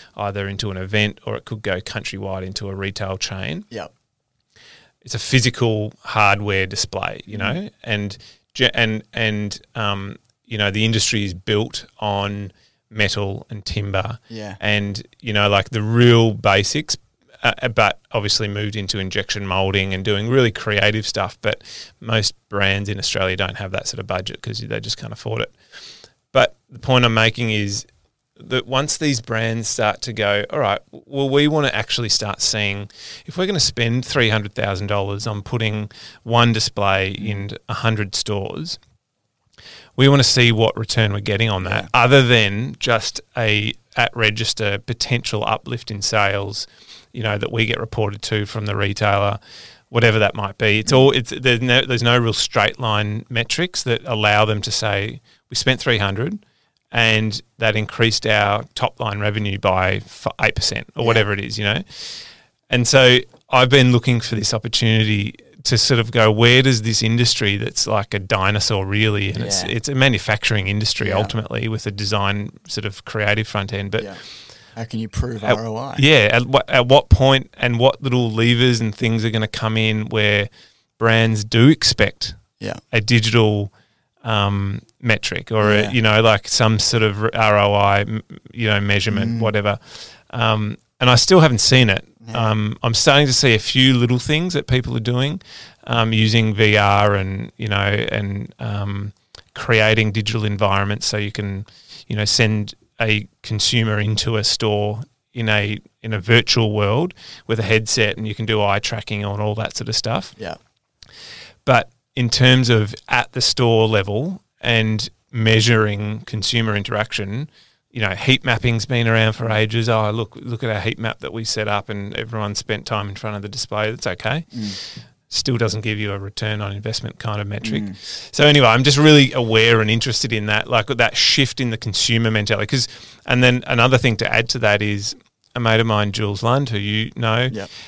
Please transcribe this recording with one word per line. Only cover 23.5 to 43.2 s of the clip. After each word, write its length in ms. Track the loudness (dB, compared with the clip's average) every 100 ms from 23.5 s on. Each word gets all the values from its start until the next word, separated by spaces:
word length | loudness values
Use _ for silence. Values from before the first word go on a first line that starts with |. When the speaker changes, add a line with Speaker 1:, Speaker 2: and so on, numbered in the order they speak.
| -6
Speaker 1:
have 140 | -8
that 160 | -8 -8
sort 120 | -10
of 80 | -6
budget 340 | -6 -6 -12
'cause 180 | -10 -10
they 200 | -8 -8
just 160 | -6 -10
can't 160 | -10
afford 280 | -12 -8 -6
it. 140 | -8 _ _ -20 -20 -20 -20 _ _
But 240 | 2 2 0 _
the 100 | -12
point 260 | 0 4 4
I'm 80 |
making 360 | 4 2 0 -4
is 360 | -2 -4 -6 -12 _ _ _ _ _
that 300 | -6 -4 -2
once 300 | -2 -2 -2
these 240 | 0 -2
brands 480 | -4 -4 -2 -4 -6
start 320 | -2 -2 -2
to 100 | -6
go, 320 | -4 0 0 -2
"All 100 | -2
right, 200 | 0 -2 _
w-, 120 | -20 _
well, 220 | -4 0
we 180 | 2 2
wanna 220 | 2 0
actually 360 | -2 -4 -4 -2
start 320 | -2 -4 -4
seeing, 480 | -4 -2 -2 -4 -10 -16 -20 -18 -14
if 120 | -6
we're 80 | -4
gonna 140 | 0
spend 420 | -2 0 0 0 -2
three 240 | 0 2
hundred 220 | 0 -2
thousand 340 | -4 -4 -4 -4
dollars 380 | -4 -4 -6 -6
on 160 | -8
putting 460 | -6 -4 -2 -4 -8 -14 -20 -18
one 280 | 0 4 4
display 600 | 2 -2 -2 0 0 -2 -4
Speaker 2:
Mm. 80 | -8
Speaker 1:
in 320 | -8 -8 -12 -10
a 60 | -4
hundred 400 | -2 -2 -2 -4
stores, 640 | -4 -6 -6 -8 -10 -12 _ _ _ _ _ _ _ _ -20 -20 -14 2
we 120 | 4
wanna 160 | 6
see 280 | 4 4 4
what 240 | 4 2 0
return 360 | -4 0 0
we're 60 | -2
getting 300 | -4 -2 0
on 140 | -2 -2
that, 180 | -4
Speaker 2:
Yeah. 60 | 0 2
Speaker 1:
other 180 | 6 6 6
than 500 | 4 2 -2 -6 -6
just 420 | -2 0 -2 -10